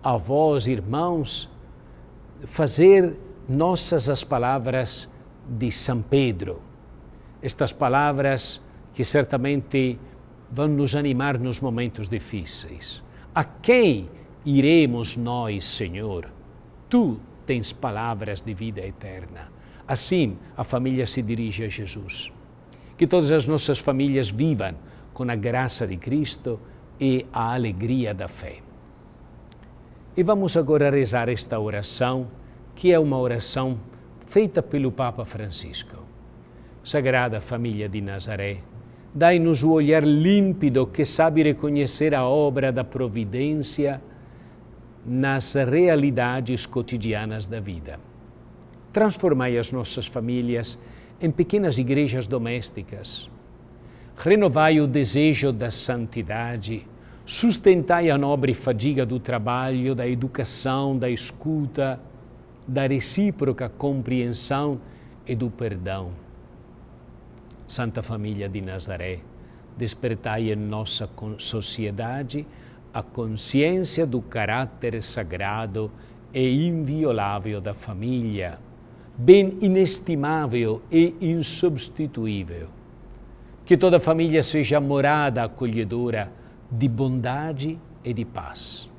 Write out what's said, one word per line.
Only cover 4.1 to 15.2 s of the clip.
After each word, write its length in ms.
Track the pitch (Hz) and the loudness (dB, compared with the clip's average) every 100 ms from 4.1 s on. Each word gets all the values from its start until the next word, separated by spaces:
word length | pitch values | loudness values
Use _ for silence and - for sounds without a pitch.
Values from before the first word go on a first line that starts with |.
| 135 | -4
palavras 840 | - 127 120 135 120 127 123 - - - - - - | -2 -2 0 -2 -2 -2 -2 -6 -10 -16 -20 -20 -12
de 220 | 117 120 | -6 -2
São 320 | - - 120 | -2 0 -2
Pedro. 580 | 104 139 131 92 95 90 - - - - - - - - | 0 2 2 0 -6 -10 -14 -20 -20 -20 -20 -20 -20 -10
Estas 320 | 131 - 131 | -8 -2 -4
palavras 880 | - 135 135 147 139 139 131 - - - - - | 0 2 4 2 2 0 0 -4 -8 -14 -20 -20
que 120 | - | -4
certamente 920 | 120 151 - 135 135 143 - 139 131 120 - - - - - | 2 2 2 0 0 -2 0 0 0 -2 -12 -20 -20 -20 -12
vão 180 | 120 151 | -2 0
nos 260 | 147 139 | 2 2
animar 420 | 147 147 127 139 127 | 0 0 0 0 -2
nos 200 | 127 117 | -2 -4
momentos 500 | 135 117 120 - 98 | -4 -2 -4 -6 -6
difíceis. 920 | 107 - 104 82 - - 85 - - - - - | -6 -6 -10 -6 -8 -8 -12 -14 -14 -18 -20 -6
"A 80 | - | -4
quem 680 | - - - 247 214 113 87 - - - | -4 -4 4 6 6 2 -4 -16 -20 -12
iremos 720 | 147 139 143 165 143 120 113 | 0 4 6 6 4 0 -4
nós, 480 | 120 | -4